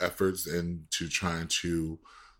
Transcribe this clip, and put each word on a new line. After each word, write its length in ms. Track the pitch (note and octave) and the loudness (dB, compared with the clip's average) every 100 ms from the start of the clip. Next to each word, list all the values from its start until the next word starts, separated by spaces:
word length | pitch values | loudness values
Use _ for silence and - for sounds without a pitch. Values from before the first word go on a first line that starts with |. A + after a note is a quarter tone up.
efforts 460 | F2 - F#2+ F#2 - | 0 4 2 2 0
into 600 | F2 E2+ E2+ D#2 - E2 | 0 0 -4 -4 -4 -2
trying 400 | - F2+ E2 E2 | 0 0 0 0
to 500 | - F2 E2+ D#2+ E2 - - - | 0 2 2 0 -4 -12 -20 -20